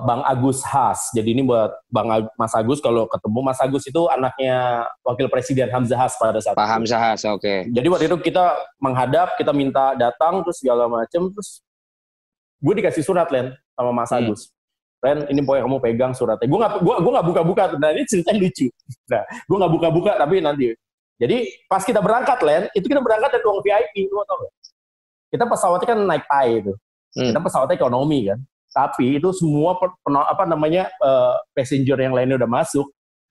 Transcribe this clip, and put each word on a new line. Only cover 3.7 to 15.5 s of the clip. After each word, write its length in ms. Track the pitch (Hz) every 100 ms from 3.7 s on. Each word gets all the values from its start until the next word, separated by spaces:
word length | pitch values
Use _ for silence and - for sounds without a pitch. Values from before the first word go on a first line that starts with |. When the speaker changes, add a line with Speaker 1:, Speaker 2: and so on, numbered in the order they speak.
| 135
Speaker 1:
itu 240 | 135 156 170
anaknya 800 | 127 127 - 131 127 123 120 120 -
Wakil 240 | 123 120 131
Presiden 400 | 127 123 127 120
Hamzah 320 | 131 117 123
Has 160 | 127 -
pada 240 | 110 107
saat 160 | 104 101
Speaker 2:
Pak 80 |
Speaker 1:
itu. 80 | 107 113
Speaker 2:
Hamzah 200 | 113 117 113
Has, 160 | 107 107
oke. 400 | 98 104 98 101
Speaker 1:
Jadi 180 | 120 156
waktu 160 | 175 156
itu 80 | 170
kita 320 | - 180 180 - - -
menghadap, 560 | 135 127 131 160 180 -
kita 160 | 151
minta 400 | 143 139 135 135 127
datang, 400 | 120 - 160 190
terus 240 | 175 -
segala 240 | 127 120 120
macem, 400 | 117 117 170 185
terus 320 | 202 - - _ _ _ _ _ _ _ _ _ _
gue 160 | 143 208
dikasih 240 | 170 160
surat, 240 | 151 180 165
Len, 240 | 131 127 135 _
sama 160 | - 123
Mas 240 | 120 117
Speaker 2:
Hmm. 80 | 123
Speaker 1:
Agus. 320 | 117 104 - _ _ _ _ _
"Ren, 240 | 127 151 147
ini 80 | 143
pokoknya 240 | 135